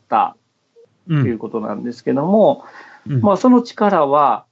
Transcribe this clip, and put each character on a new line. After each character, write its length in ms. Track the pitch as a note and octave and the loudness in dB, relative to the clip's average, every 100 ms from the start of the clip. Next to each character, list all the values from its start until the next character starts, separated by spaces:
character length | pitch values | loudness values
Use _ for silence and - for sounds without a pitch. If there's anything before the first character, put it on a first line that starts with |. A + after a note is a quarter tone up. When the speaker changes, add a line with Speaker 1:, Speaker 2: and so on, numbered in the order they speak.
| _ | _
Speaker 1:
た 260 | A2 E2+ - _ _ _ _ _ _ F#3 | -2 -2 -6 _ _ _ _ _ _ -6
と 60 | |
い 180 | D3+ B2 | -2 -2
う 60 | A2 | -4
こ 120 | A2 | -8
と 100 | A2+ | -10
な 140 | A2 | -8
ん 100 | G#2+ | -8
で 80 | A#2+ | -10
す 120 | A#2+ | -10
け 100 | - | -6
ど 120 | C3 D#3+ | -4 0
も、 380 | G#3+ F3 - - - - - - | 2 2 0 -8 -20 -20 -20 -6
Speaker 2:
う 20 | |
ん。 60 | C3+ | -2
う 0 | |
ん。 20 | |
Speaker 1:
ま 120 | G3+ | 0
あ、 40 | F#3 | 2
そ 120 | B3+ | 4
の 120 | B3 | 2
力 440 | A#3+ - G#3 F#3 C#3+ | 2 -2 0 0 2
は、 400 | D3 C#3+ G#2 - | 2 2 0 -6